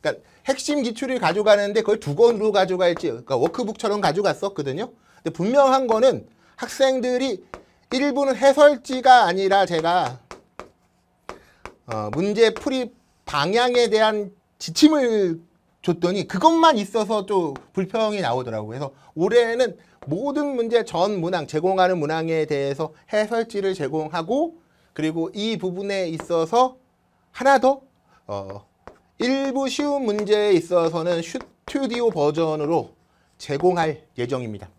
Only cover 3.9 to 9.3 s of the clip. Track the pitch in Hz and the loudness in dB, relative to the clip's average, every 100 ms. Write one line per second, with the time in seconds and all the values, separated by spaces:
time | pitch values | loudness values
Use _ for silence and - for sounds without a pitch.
3.9 | 208 185 156 196 147 185 - 139 135 233 | 0 0 0 -2 -2 -6 -6 -8 -6 -10
4.9 | - _ _ 160 - 185 269 269 269 254 | -14 _ _ -10 -6 0 4 4 4 2
5.9 | 220 262 151 - _ _ - 233 - 262 | 2 2 0 -8 _ _ -14 -12 0 0
6.9 | 262 247 254 269 190 - - _ _ _ | 0 -2 -2 -2 -6 -10 -20 _ _ _
7.9 | 254 285 262 277 262 269 277 294 285 - | -2 0 0 -2 2 4 8 6 6 -4
8.9 | 254 262 247 220 | 0 8 8 8